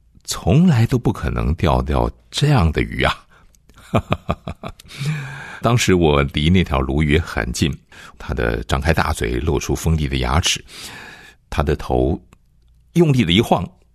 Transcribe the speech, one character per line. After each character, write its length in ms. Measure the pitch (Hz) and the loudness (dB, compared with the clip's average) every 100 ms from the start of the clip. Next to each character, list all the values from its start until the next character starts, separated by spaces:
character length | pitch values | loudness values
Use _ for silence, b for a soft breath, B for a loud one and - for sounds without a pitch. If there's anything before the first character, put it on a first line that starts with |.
| _ _ | _ _
从 420 | - - - 120 185 | -12 -6 2 4 4
来 200 | 123 113 | 4 2
都 120 | 127 | 0
不 140 | - | -2
可 180 | - 65 | -2 -4
能 240 | 58 57 80 | -2 -2 0
钓 260 | 85 64 | 0 0
到 280 | 65 69 58 - _ | 0 0 -2 -4 _
这 160 | - 143 | -2 2
样 240 | 139 82 | 4 2
的 100 | 71 | 0
鱼 220 | 55 60 | -2 -2
啊。 100 | 65 - _ b b _ _ - - | -2 -2 _ b b _ _ -20 -4
<laughs> 800 | - - - - 104 - - - - B B 139 151 135 B B B | -4 -2 -6 -6 -8 -10 -12 -14 -16 B B -6 -6 -8 B B B
当 160 | 113 120 | 0 2
时 160 | - | 4
我 300 | 92 80 71 71 | 4 4 4 2
离 160 | 76 76 | 0 2
那 140 | 95 | 2
条 160 | 85 67 | 2 0
鲈 240 | 67 67 | 0 0
鱼 160 | 78 76 | 2 2
很 320 | - - 57 | 0 -4 -6
近， 200 | - 76 - _ B B - | -2 -2 -4 _ B B -16
它 160 | - | -8
的 300 | 62 58 57 | -4 -2 -4
张 160 | 62 69 | -4 -2
开 140 | 71 | 0
大 180 | 80 80 | 0 0
嘴、 220 | - 64 | -2 -2
露 260 | 62 78 69 | -2 -2 -2
出 160 | - 85 | -2 -2
锋 200 | 82 80 | 0 0
利 120 | 71 | 0
的 100 | 67 | -2
牙 220 | 62 71 | 0 0
齿， 240 | - - B B B B B B B B _ | 0 -4 B B B B B B B B _
它 120 | - | -4
的 140 | 76 73 | -2 -2
头 440 | - 62 64 64 - _ _ _ _ _ _ | -2 0 0 -2 -8 _ _ _ _ _ _
用 180 | 165 165 | 2 4
力 140 | 127 87 | 4 4
的 80 | |
一 80 | 98 | 2
晃， 280 | - 175 - - _ | 2 0 -2 -12 _